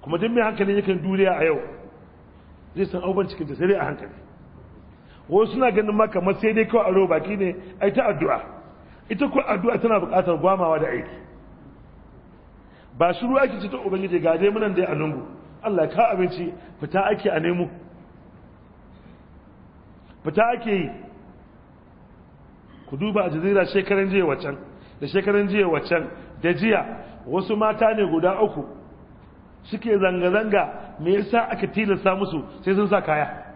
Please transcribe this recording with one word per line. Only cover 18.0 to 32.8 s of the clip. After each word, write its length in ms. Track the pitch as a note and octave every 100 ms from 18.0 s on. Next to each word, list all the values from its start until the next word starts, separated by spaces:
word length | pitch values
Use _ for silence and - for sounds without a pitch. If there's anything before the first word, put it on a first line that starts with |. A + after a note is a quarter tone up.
| - - - - - - - - - - - - - - - - - - - - - -
Fita 200 | D#3+ D#3 A#3 B3
ake 160 | A3+
yi. 180 | G3 D#3 - - - - - - - - - - - - - - - - - - - -
Ku 80 | C#3
duba 260 | G#3 G3+ F#3
a 40 |
Jazira 360 | D3+ F#3 G3+ F3
shekaran 440 | G3+ F#3+ G3 G3
jiya 160 | G3 E3+
waccan, 320 | C3+ C#3+ C#3 - - - -
da 80 | C#3+
shekaran 400 | G3 F#3+ G#3 G3+
jiya 200 | G3+ F#3
waccan, 400 | D3+ - E3+ D3 - - -
da 120 | E3
jiya, 320 | F3 A3 G3 C3 - - - -
wasu 280 | E3+ F#3 G#3+
mata 380 | G#3+ G#3+ -
ne 100 | A3 F#3+
guda 320 | D#3+ F3 G3
uku 240 | G#3+ - - - - - - - - - - -
suke 340 | - G#3 A3+ G3+
zanga-zanga, 960 | F#3 F3+ F3+ G3 G#3+ G3+ D#3 - - -
me 120 | D#3+
yasa 360 | G3+ G3+ A#3 A3
aka 160 | A3+ G3
tilasta 480 | G3+ G#3 F#3+ F#3+ F#3+
musu 280 | G3 D#3 - -
sai 100 | -
sun 140 | G3